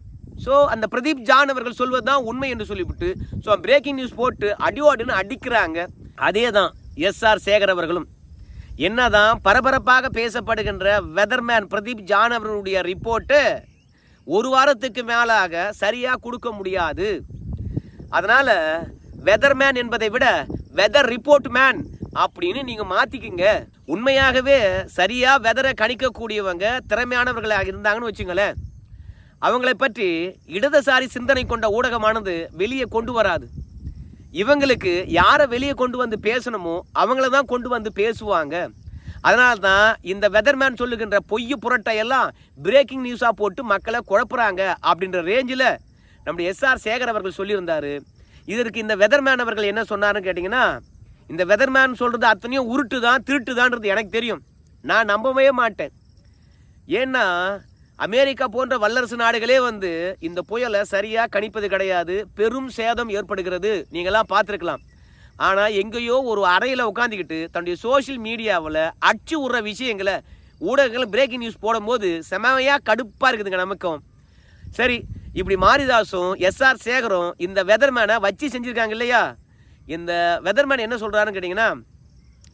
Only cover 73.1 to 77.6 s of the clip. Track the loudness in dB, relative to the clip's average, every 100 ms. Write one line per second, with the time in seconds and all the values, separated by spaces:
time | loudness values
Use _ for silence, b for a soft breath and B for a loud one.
73.1 | -2 0 0 -2 -4 -4 -4 -6 -6 -12
74.1 | _ b b b b b -2 0 0 -6
75.1 | B B -6 -2 4 4 4 4 2 2
76.1 | -2 -2 0 0 2 2 2 -2 -2 0
77.1 | -2 -2 -6 -4 0